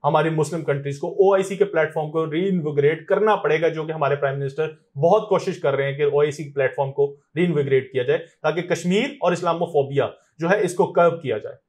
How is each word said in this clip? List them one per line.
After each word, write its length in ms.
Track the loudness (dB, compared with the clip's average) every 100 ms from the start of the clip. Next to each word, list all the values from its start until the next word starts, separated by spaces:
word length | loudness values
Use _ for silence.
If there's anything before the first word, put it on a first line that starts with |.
हमारी 260 | 2 2 2
मुस्लिम 320 | 0 -2 -2
कंट्रीज 360 | -2 -4 -4 -8
को 180 | -8 2
ओआईसी 360 | 4 4 0 -2
के 80 |
प्लेटफॉर्म 460 | 0 0 -2 -2 -4
को 140 | -4
रीइन्विगोरेट 840 | -2 -2 0 -2 -2 0 2 0 -2
करना 280 | 0 2 2
पड़ेगा, 320 | 2 2 0
जो 160 | -2
कि 80 | -6
हमारे 240 | -2 -2 0
प्राइम 200 | -2 -2
मिनिस्टर 420 | -6 -4 -6 -6 _ 0
बहुत 300 | 4 4 4
कोशिश 300 | 0 0 -2
कर 160 | 0
रहे 120 | 0 -2
हैं 100 | 0
कि 80 |
ओआईसी 400 | 0 2 2 0
के 60 | -8
प्लेटफॉर्म 400 | -2 -2 0 -4
को 320 | 0 -2 -2 _ -2
रीइन्विगोरेट 560 | 0 0 2 2 0
किया 120 | -4
जाए, 140 | 0 -2
ताकि 440 | -2 _ -2 -2
कश्मीर 560 | -2 -2 0 0 0 -2
और 100 | -2
इस्लामोफोबिया 800 | 0 -2 -2 0 0 0 0 -2 -4 _ _
जो 80 | 0
है, 160 | 2
इसको 220 | 0 0 0
कर्ब 340 | 4 2 2
किया 160 | -4 -6
जाए। 180 | -6 -16